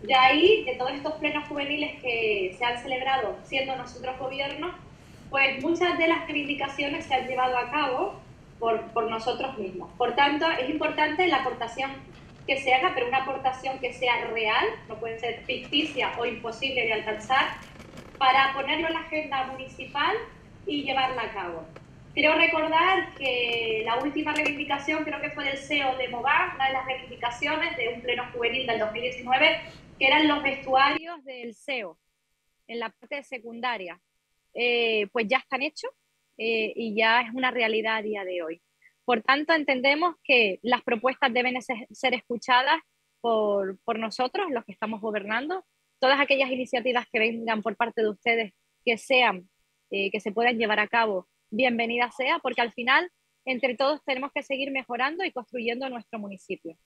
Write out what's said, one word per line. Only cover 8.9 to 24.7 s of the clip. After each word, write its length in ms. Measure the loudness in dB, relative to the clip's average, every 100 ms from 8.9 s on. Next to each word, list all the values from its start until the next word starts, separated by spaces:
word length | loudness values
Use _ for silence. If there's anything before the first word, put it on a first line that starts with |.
por 160 | -2 -2
nosotros 480 | -2 -2 -2 -6 -6
mismos. 340 | -8 -8 -14 -2
Por 180 | 0 4
tanto, 340 | 4 4 0
es 200 | 0 -2
importante 580 | 0 0 2 0 2 2
la 100 | 4
aportación 540 | 0 -4 -6 -4 -6 -6 -16 -20 -20 -14 -2
que 80 | 0
se 160 | 4
haga, 200 | 4 4
pero 160 | 0 0
una 140 | 0
aportación 540 | 0 0 -2 -2 -6 -4
que 120 | -6
sea 340 | -2 0 0 -2
real, 380 | -2 2 2 2 -2 -10
no 100 | -8
puede 220 | -8 -6
ser 240 | -6 -6
ficticia 720 | -6 -8 -2 -2 0 -2 -4 -2
o 80 | -4
imposible 600 | -4 -8 -6 -4 -2 0
de 80 |
alcanzar, 520 | 0 -2 -6 0 2 2 -4 -16 -18 -18 -16 -18 2
para 340 | 4 6 4
ponerlo 340 | 0 -2 -2 0
en 80 | -2
la 60 |
agenda 440 | -4 -6 -4 -4 -4
municipal 720 | -8 -14 -14 -8 -2 0 0 -6 -16 -20 -12 -6
y 160 | -4
llevarla 400 | 0 0 0 0
a 120 | -6
cabo. 300 | -6 -6 -8 -12 -18 -20 -20 -10 2
Creo 180 | 4
recordar 800 | 6 4 4 2 4 4 4 0
que 680 | -4 -2 0 -2 -2 -2 -2 -2
la 120 | -2
última 340 | -2 -2 -2
reivindicación, 680 | 0 -2 -4 -4